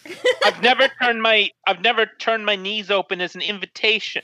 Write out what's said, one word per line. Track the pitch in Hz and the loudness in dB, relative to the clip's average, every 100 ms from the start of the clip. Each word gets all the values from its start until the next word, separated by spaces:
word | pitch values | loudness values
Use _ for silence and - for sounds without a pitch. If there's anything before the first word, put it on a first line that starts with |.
| 302 359 | -16 -4
<laughs> | 508 - | -2 2
"I've | - 175 | 0 2
never | 226 254 269 - | 2 4 2 2
turned | 247 226 | 0 2
my, | 220 220 202 - 196 | 2 2 2 -2 -2
I've | 180 | 0
never | 220 220 214 - | 0 2 0 -2
turned | - 226 208 | -2 -2 0
my | |
knees | 196 190 214 190 | -4 -4 -6 -2
open | 196 185 180 | -2 -2 -4
as | 175 | -6
an | 180 | -6
invitation," | 160 202 185 - 220 214 - - | -8 -8 -10 -2 0 0 -2 -8